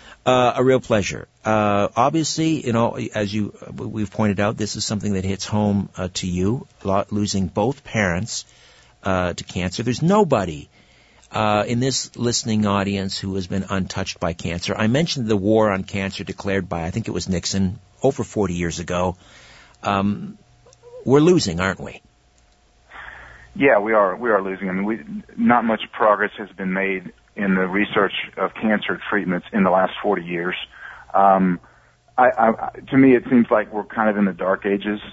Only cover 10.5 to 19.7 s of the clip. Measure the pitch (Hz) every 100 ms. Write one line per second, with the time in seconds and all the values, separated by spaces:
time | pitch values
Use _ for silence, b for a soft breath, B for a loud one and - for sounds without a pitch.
10.5 | 76 - b b b b b b 110 107
11.5 | 104 104 120 135 127 - - 120 113 117
12.5 | 107 104 101 98 98 98 - 98 95 90
13.5 | 98 92 98 90 - 92 - 87 85 90
14.5 | 85 - 104 110 135 165 143 110 104 98
15.5 | 110 107 95 92 101 95 - 95 - 104
16.5 | 98 85 87 82 117 - - - 87 -
17.5 | 98 95 98 _ _ 135 135 107 110 95
18.5 | 87 85 80 85 87 90 90 B B B
19.5 | B B